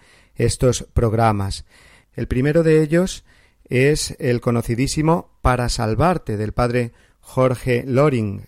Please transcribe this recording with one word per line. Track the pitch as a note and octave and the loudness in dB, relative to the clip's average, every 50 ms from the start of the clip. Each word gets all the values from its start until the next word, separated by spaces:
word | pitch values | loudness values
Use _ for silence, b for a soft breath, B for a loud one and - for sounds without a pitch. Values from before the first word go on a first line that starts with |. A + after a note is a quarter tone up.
| b b b b b b b | b b b b b b b
estos | - A#2 A2+ - - C3+ B2+ A#2 - - - _ | -2 -2 -2 0 2 2 0 0 0 -4 -6 _
programas. | A#2 A#2 A2+ G#2 A2+ A2+ A2+ G#2 G2+ G2 G2 - - b b b b b b b b b b _ | 0 0 0 2 2 2 2 2 0 -2 -4 -6 -10 b b b b b b b b b b _
El | - A#2 - | -10 -6 -4
primero | - B2+ C3 D3 D3+ E3+ | -2 0 0 2 2 2
de | D#3+ D#3+ D#3 D#3 D#3 | 4 4 4 4 4
ellos | D3 D#3+ E3+ F#3 F#3+ - - b b b b b b b b b | 2 2 2 0 0 -4 -8 b b b b b b b b b
es | _ C3+ B2 C3+ C#3+ D3+ D3+ - - - - | _ 0 2 2 2 2 0 -2 -6 -8 -4
el | E3+ C3 B2 A#2+ | -2 -2 -2 0
conocidísimo | - B2 A#2 A#2+ - - A#2+ A2 C3+ C3 - D3+ D3+ D#3+ E3 F#3 - - _ _ | 0 0 -2 -2 -2 -2 -2 -2 -2 -2 -2 0 0 0 0 0 -2 -8 _ _
Para | - C3 B2+ A#2+ B2 A#2 | -2 0 0 0 -2 -2
Salvarte, | - A#2+ A2+ A2 A2 A2+ D3 F3 F3+ - - - A2 G2+ | -4 -2 -4 -2 0 0 0 0 0 -2 -4 -6 -6 -6
del | G#2+ G#2+ | -6 -4
padre | - - B2 A#2+ A#2 B2 A#2+ A#2 b b b b b b | -2 -2 -2 0 0 -2 -4 -4 b b b b b b
Jorge | _ - - C3 B2+ B2+ B2 A2+ - C3 B2 A#2+ A#2+ C3+ | _ -8 -2 0 0 0 0 -2 -2 -2 -2 -2 -2 0
Loring. | B2 B2+ D3 D3+ C3 A#2 G#2+ G#2 G2 G2 G2 | 0 2 2 2 2 0 -2 -4 -6 -8 -12